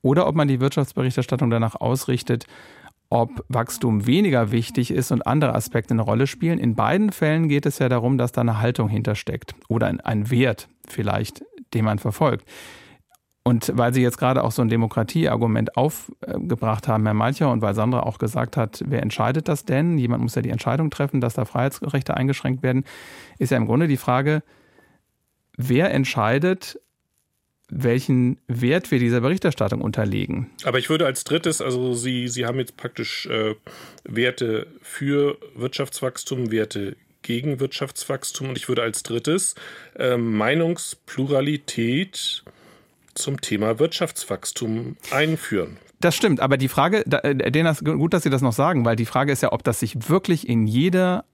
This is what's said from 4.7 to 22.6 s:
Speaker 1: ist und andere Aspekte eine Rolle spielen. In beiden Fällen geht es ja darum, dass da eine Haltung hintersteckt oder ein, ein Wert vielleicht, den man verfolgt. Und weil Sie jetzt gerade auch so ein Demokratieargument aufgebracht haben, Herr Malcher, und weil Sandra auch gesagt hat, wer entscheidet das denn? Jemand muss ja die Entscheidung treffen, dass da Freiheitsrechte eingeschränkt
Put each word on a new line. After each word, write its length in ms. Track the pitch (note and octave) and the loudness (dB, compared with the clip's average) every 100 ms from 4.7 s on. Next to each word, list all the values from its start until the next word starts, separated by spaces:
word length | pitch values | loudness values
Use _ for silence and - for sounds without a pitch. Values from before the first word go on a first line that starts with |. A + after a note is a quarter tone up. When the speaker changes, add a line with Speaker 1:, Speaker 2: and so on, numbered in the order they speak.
| - A#2+ | -2 0
Speaker 1:
ist 200 | - B2+ | 0 0
und 160 | A#2+ - | 0 2
andere 280 | C#3+ C#3 | 2 2
Aspekte 400 | A#2 - A#2 - | 0 0 -4 0
eine 80 | A2+ | 0
Rolle 240 | A2 A2 C#3 | 2 2 2
spielen. 320 | - E3 E3+ | 0 0 2
In 160 | A#2+ A2+ | 0 2
beiden 340 | A2 F3 G#3+ | 2 2 2
Fällen 380 | - D#3 D#3 E3 | 2 0 2 2
geht 160 | C#3+ C#3+ | 2 0
es 120 | - | 0
ja 100 | C3 | 2
darum, 300 | B2 A#2+ C3 | 2 2 2
dass 120 | A#2+ | 0
da 120 | - | 0
eine 180 | A#2+ A2 | 0 2
Haltung 300 | A#2 A#2+ A2 | 0 2 0
hintersteckt 640 | G#2+ A2 G#2+ - - - - _ | 0 0 -2 -4 -8 -10 -18 _
oder 180 | A2+ A2 | 0 2
ein, 140 | - | 0
ein 300 | - G#2+ G#2+ | -2 -2 2
Wert 380 | A#2+ B2+ G#2+ - _ - | 2 2 0 -10 _ -12
vielleicht, 560 | - G2+ G2+ A2 - A4+ - - | -4 -2 0 -2 -8 -20 -20 -6
den 140 | A#2 A2 | 0 0
man 120 | G#2+ | 0
verfolgt. 480 | A#2 G#2 C#3+ - - - - - - - _ _ _ _ | -4 0 0 0 -6 -20 -20 -20 -20 -20 _ _ _ _
Und 300 | B2 A#2+ - | 2 2 2
weil 200 | G2+ A#2+ | 0 2
Sie 80 | B2+ | 4
jetzt 160 | B2 - | 2 2
gerade 260 | B2+ C3 | 0 2
auch 80 | A#2 | 0
so 80 | A2+ | 0
ein 60 | A#2 | 2
Demokratieargument 1040 | A2+ A2+ - G#2+ E3 D#3 A#2 A#2 A2 A2+ - | 2 0 0 -2 0 0 2 2 2 0 0
aufgebracht 1120 | C#3+ - - - - F#2 E3+ A#2+ A2 G#2+ - | -2 -2 -16 -16 -8 -6 -4 -2 -2 -2 0
haben, 200 | A2 G#2+ | 2 2
Herr 80 | |
Malcher, 360 | G#2+ A2+ C#3 D3+ | 2 0 0 0
und 120 | A#2+ | 2
weil 120 | G#2+ | 0
Sandra 300 | G2+ A2 B2 | 0 0 0
auch 140 | A#2+ - | -2 -2
gesagt 400 | A2+ A#2+ A#2 - | -2 -2 -2 -2
hat, 260 | A2 - - | -4 -4 -4
wer 160 | A#2 | -2
entscheidet 460 | A2+ - A2+ C#3 D3+ | -2 0 0 0 -2
das 160 | D3+ | -4
denn? 320 | - C3+ E3 D#3+ | 0 0 2 2
Jemand 260 | A#2+ A#2+ | 2 0
muss 120 | A#2 | 0
ja 80 | B2 | -2
die 80 | B2 | -2
Entscheidung 400 | B2 - C3+ D#3+ | -2 0 0 0
treffen, 320 | - C#3+ C#3 | -2 -2 0
dass 100 | A#2+ | 0
da 120 | B2 A2 | -2 -2
Freiheitsrechte 680 | B2+ C3 - D#3 C#3 C3 | 0 -2 -2 -4 -2 -2
eingeschränkt 480 | - C3+ C3+ C3+ B2+ | 0 0 0 -2 0